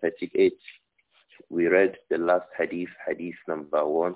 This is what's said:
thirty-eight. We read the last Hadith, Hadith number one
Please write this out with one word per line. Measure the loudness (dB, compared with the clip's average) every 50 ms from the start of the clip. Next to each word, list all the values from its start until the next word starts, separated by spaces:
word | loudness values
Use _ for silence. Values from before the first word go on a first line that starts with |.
thirty-eight. | -4 -6 -4 -6 -10 -4 0 2 2 2 2 -2 _ -20 -20 _ _ _ _ _ _ _ _ _ _ _ _ -20 -16 _
We | -2 0 2
read | 4 6 6 4 4 0 -6 _ _
the | -4 -2
last | 2 2 2 2 0 -4 -4
Hadith, | -4 -4 -4 -4 -6 -8 -10 -12 -12 -8 -8
Hadith | -8 -6 -8 -10 -12 -10 -8 -8
number | -8 -8 -6 -2 -2 0 0
one | 0 0 0 0 -2 -4